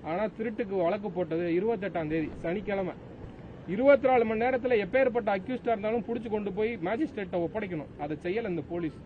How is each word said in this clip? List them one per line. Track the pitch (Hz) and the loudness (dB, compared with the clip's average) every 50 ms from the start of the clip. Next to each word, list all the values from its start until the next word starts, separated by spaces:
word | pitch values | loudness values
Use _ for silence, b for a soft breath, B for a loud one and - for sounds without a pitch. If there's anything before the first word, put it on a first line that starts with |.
| - | -6
ஆனா | 147 160 185 214 | -4 -2 -2 -2
திருட்டுக்கு | 208 - - 220 240 214 214 240 190 196 196 175 | -2 -2 -4 -6 -4 -2 -4 -4 -2 0 2 2
வழக்கு | 165 196 208 202 214 | 2 2 0 -4 -4
போட்டது | 165 180 180 156 165 165 175 175 | -2 -2 -2 0 0 0 0 2
இருபத்தெட்டாம் | 165 180 196 226 233 208 190 190 156 175 160 | 2 2 2 2 0 0 -2 -4 -2 -2 -2
தேதி | 151 156 165 156 - - - | 0 0 -2 -2 -2 -6 -6
சனிக்கிழமை. | - 165 175 214 196 208 202 196 190 175 - - - - - - - - - - - - - - - | -4 -2 -2 -2 -2 -2 -2 -2 -2 -4 -6 -10 -14 -16 -16 -14 -14 -14 -14 -16 -16 -16 -16 -14 -6
இருபத்தி | - 180 202 254 277 285 277 277 | -4 0 4 8 8 8 8 8
நாலு | 262 262 247 233 | 6 6 6 4
மணி | 220 226 220 226 | 4 2 2 2
நேரத்துல | 254 262 247 226 254 254 | 2 2 2 2 2 2
எப்பேற்பட்ட | 214 202 175 196 262 269 254 214 240 214 220 202 | 2 2 2 4 4 4 4 2 0 2 2 0
அக்யூஸ்டா | 196 185 - 254 240 - | 0 0 -4 -6 -2 0
இருந்தாலும் | 240 226 208 202 214 226 240 - | 0 0 2 0 0 0 0 0
புடிச்சு | - 233 233 220 233 | -2 -4 -4 -2 -2
கொண்டு | 202 214 208 202 185 | -2 -2 -2 -2 0
போய் | 196 214 226 240 | 0 0 0 0
மேஜிஸ்ட்ரேட்டை | 208 160 180 220 277 320 302 - 214 196 180 196 180 | -2 -2 -2 0 0 -2 -2 -2 -6 -6 -2 0 0
ஒப்படைக்கணும். | 170 160 160 220 208 180 175 156 139 - - - | 0 0 -2 -4 -4 -4 -4 -6 -6 -8 -10 -8
அதை | 147 147 151 151 - | -6 -6 -6 -4 -2
செய்யல | 180 190 220 233 208 | -2 -2 0 0 -2
இந்த | 175 165 143 - | -2 -4 -4 -4
போலீஸ். | 165 175 175 151 127 - - | -4 -2 -2 -4 -6 -8 -16